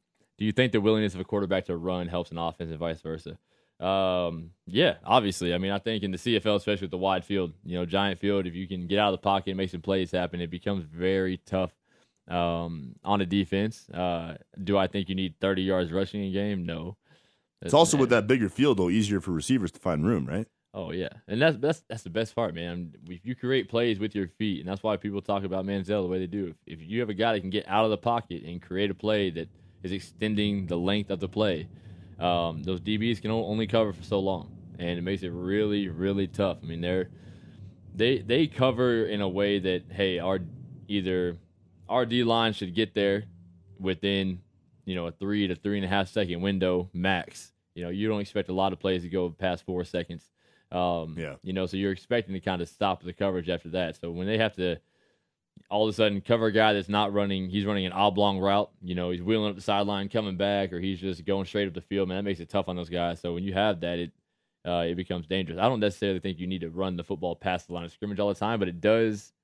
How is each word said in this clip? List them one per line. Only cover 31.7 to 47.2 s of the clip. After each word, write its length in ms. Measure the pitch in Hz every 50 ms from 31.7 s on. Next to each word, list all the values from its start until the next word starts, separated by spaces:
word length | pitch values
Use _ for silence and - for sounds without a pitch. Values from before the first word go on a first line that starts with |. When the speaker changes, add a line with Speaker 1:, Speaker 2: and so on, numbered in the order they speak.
| - - - - - - - - - -
Speaker 1:
um, 440 | 85 87 87 87 85 82 80 78
those 180 | 71 92 95 87
D 180 | 87 104 107 104
Bs 240 | 110 117 113 95
can 80 | - 107
o-, 160 | 110 113 107
only 200 | 85 107 110 113
cover 280 | 98 113 113 110 104 90
for 80 | -
so 180 | 85 - 107 98
long, 300 | 95 98 95 85 71 - - - - - - -
and 200 | 87 87 87 87
it 40 |
makes 200 | 87 92 98 92
it 80 | 95 87
really, 580 | 85 87 90 92 98 107 107 104 104 101 101 92
really 380 | 80 80 92 98 98 98 95
tough. 320 | 87 - - 101 95 82 -
I 40 | -
mean, 160 | 82 82 85
they're, 260 | 85 87 92 92 90 - - - - - - - - - - - - - - - - - -
they, 240 | - 113 123 135 110
they 280 | 95 104 120 147 165
cover 600 | 151 - - 127 131 120 117 127 123 120 113 110
in 160 | 87 104 101
a 60 | 101 95
way 300 | 90 98 101 101 101 101
that, 260 | 90 95 90 87 - -
hey, 280 | 90 98 98 95 90 85
our, 220 | 85 92 95 92 90 82 - - - - - - - -
either 500 | 104 101 92 92 92 90 90 87 85 85 - _ _ _ _ _ _ - - -
our 160 | 107 127 123
D 180 | 113 120 123
line 300 | 120 117 113 117 113 113
should 220 | 104 - 104 90 85
get 180 | 104 110 -
there 320 | - 104 101 98 98 104 110 - - - - - - - - - - -
within, 640 | 92 92 92 80 - 98 98 98 95 95 92 92 - _ _ _ _ _ _ _ -
you 100 | 95 92
know, 120 | 90 85
a 40 | 85
three 360 | 80 - 98 101 104 104 101
to 80 | 92 90
three 240 | 80 - 101 101 101
and 80 | 95
a 20 | 90
half 200 | 98 101 95 92
second 340 | - 110 101 87 87 85
window 480 | 92 101 98 92 92 90 90 90 90 92
max. 600 | - 87 90 95 95 90